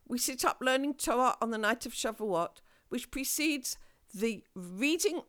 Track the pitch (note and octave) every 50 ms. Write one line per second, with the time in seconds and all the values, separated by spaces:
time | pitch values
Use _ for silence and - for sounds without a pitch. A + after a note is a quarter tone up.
0 | _ - A#3+ A#3+ - - C4 - - - - - B3+ C4 C4 C4 C#4 D4 C#4+ -
1 | - - A#3 B3+ C4 B3 - - A3+ A3+ A3+ A3 G#3+ G#3 A#3+ A#3+ - B3 - -
2 | - A3+ A3+ - G#3+ G#3 F3+ E3 E3+ - - - - _ _ _ _ _ - B3
3 | - - - C4 C4+ - - - D4 D#4+ D4 C4+ - - - - - - _ _
4 | _ - - F#3 A3 A#3 G#3 F3 - _ _ F#3+ F3+ F3 F3+ G3 B3+ D4 E4 E4
5 | - F#4+ E4+ - -